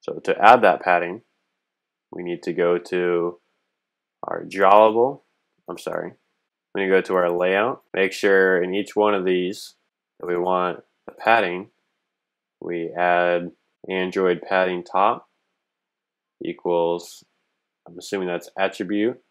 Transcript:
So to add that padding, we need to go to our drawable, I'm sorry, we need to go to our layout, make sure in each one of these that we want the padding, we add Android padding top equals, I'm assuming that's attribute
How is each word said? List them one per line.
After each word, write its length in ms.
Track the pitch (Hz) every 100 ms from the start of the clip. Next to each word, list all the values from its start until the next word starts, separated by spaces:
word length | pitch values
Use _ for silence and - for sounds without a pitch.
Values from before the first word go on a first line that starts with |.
So 140 | - 80
to 220 | - -
add 260 | 104 123
that 180 | 104 73
padding, 400 | - 87 85 104 _ _ _ _ _ _ _ _ _
we 120 | -
need 200 | 87 85
to 100 | -
go 240 | 85 85 87
to 640 | - 92 87 87 85 - _ _ _ _ _ _ _ _
our 220 | - 50 82
drawable, 760 | 92 95 104 110 110 127 143 _ _ _ _ -
I'm 100 | 90
sorry, 360 | - 82 85 - _ _ _ _ _
we 80 | 98
need 60 | 95
to 80 | 95
go 60 |
to 140 | 92 92
our 140 | 87
layout, 540 | 87 90 98 113 135 _
make 200 | 92 95
sure 480 | - 101 98 95 92
in 120 | 90
each 220 | 98 101 -
one 180 | 104
of 120 | 101 92
these 480 | 90 90 104 - _ _ _ _ _
that 80 | 87
we 100 | 87
want 460 | 90 92 90 82 _ _ -
the 40 |
padding, 600 | - - 113 95 90 107 _ _ _ _ _ _ _ _ _
we 280 | - 87 82 85
add 540 | 90 87 87 87 87 _ _ _ -
Android 520 | 95 92 95 92 87 -
padding 360 | 95 92 90
top 440 | 87 92 104 120 _ _ _ _ _ _ _ _ _ _ _ _
equals, 840 | - 87 90 87 85 87 85 - _ _ _ _ _ _ -
I'm 120 | 85
assuming 320 | - 101 92
that's 200 | 87 - -
attribute 640 | 98 - 92 104 110 127 _